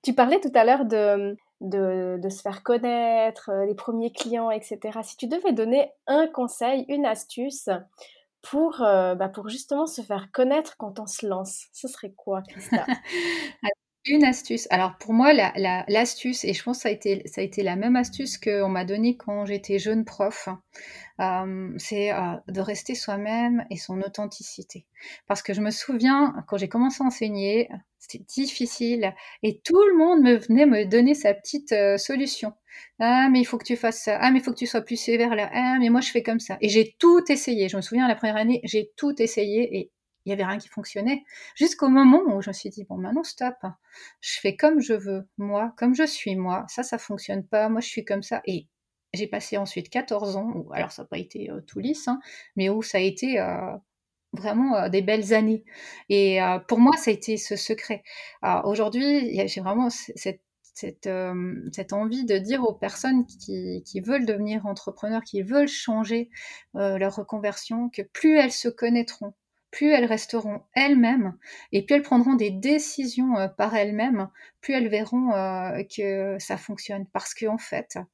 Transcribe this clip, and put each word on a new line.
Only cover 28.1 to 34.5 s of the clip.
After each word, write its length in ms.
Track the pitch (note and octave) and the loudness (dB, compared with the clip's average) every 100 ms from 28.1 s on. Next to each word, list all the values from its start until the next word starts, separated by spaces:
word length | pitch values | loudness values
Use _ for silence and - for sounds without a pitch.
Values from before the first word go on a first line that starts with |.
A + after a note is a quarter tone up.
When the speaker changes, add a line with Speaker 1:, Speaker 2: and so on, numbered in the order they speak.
| - | -18
Speaker 2:
difficile 880 | - - C#4 - A#3+ - A#3+ A#3+ G3 - - - | -10 -4 -4 -2 -6 -2 -2 0 -2 -4 -20 -4
et 160 | G#3+ G#3+ | -4 -4
tout 240 | - F4 G#4 | 4 8 8
le 100 | F4 | 8
monde 240 | E4 F4 | 8 8
me 160 | B3+ A#3 | 8 6
venait 300 | - A#3 D4 | 6 8 8
me 180 | G#3+ G3+ | 6 4
donner 280 | A3+ B3 | 6 6
sa 200 | D4 D#4 | 6 2
petite, 400 | D4+ - D4 C#4+ | 0 -4 -10 0
euh, 240 | G#3+ G3+ G3+ | 2 4 2
solution. « 560 | G3+ C#4 C#4 - G#3+ - _ - - _ | 0 -2 -2 -4 -8 -10 _ -20 -20 _
Ah, 280 | A3+ B3+ C4+ | 2 6 6
mais 120 | B3+ | 6
il 20 | |
faut 140 | B3 A#3 | 4 -2
que 80 | - | -2
tu 100 | A#3+ | 0
fasses 280 | A3+ A3 | 0 -2
ça. 140 | - G#3 | -2 2
Ah, 100 | B3+ | 4
mais 80 | C4 | 4
il 40 | |
faut 80 | B3+ | 2